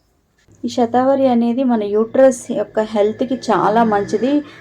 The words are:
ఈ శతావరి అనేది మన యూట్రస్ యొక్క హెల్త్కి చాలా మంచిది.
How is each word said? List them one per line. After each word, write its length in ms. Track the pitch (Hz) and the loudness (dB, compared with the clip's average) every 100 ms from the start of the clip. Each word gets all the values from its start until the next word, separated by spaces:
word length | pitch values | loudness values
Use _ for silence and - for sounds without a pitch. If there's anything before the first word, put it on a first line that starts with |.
| _ _ _ _ _ _ 240 | _ _ _ _ _ _ -8
ఈ 40 | |
శతావరి 580 | 240 233 247 262 269 269 | -4 -2 0 2 2 2
అనేది 380 | 240 233 233 269 | 2 0 0 0
మన 200 | 240 208 | 0 0
యూట్రస్ 680 | 208 226 - 269 247 - | -2 0 4 4 2 -4
యొక్క 280 | 240 202 - | -6 -6 -4
హెల్త్కి 540 | 214 220 208 214 247 254 | -2 0 0 0 -4 -4
చాలా 500 | - 196 175 214 233 | -2 0 2 2 2
మంచిది. 460 | 208 202 208 240 294 285 - | 0 -2 -2 0 -2 -4 -12